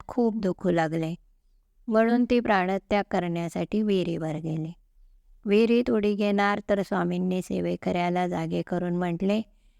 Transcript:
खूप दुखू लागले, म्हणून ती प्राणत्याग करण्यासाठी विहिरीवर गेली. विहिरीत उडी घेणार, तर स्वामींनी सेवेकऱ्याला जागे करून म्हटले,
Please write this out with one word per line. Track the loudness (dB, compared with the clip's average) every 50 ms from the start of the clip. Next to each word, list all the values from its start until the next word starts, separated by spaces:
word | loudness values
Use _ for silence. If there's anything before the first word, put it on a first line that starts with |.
| -6 -6
खूप | -2 0 0 0 0 0
दुखू | -2 -2 -4 0 0 0
लागले, | 2 2 2 0 0 -2 -4 -4 -6 -8 _ _ _ _ _ _ _ _ _ _ _ _ _ 0
म्हणून | 2 2 4 4 4 2 2 2
ती | 2 2
प्राणत्याग | 4 4 2 2 2 0 -2 -4 -2 _ 0 0 0 0
करण्यासाठी | -2 -2 -2 -2 -2 -2 -4 -4 -4 -4 -4 -2 -2 0
विहिरीवर | 0 2 2 0 0 0 -2 -4 -4 -6 -6
गेली. | -6 -6 -6 -4 -4 -6 -6 -10 -14 _ _ _ _ -20 -20 _ _ _ _ -20 -10 -2
विहिरीत | 2 4 4 6 6 4 2 2 2
उडी | 2 2 2 0 0
घेणार, | 0 0 0 2 2 2 2 0 -2 -2 0
तर | 0 0
स्वामींनी | 0 0 -2 -2 0 0 0 0 0 0 -2 -2
सेवेकऱ्याला | -4 -4 -4 -4 -2 -2 -4 -4 -2 -2 -2 0 0 0 0 0 -2 -2
जागे | -2 -4 -4 -4 -4 -4
करून | -4 -4 -4 -4 -2 -2 -2
म्हटले, | -2 -2 -2 -2 -2 0 0 0 -2 -2 -6 _ _ _ _ _ _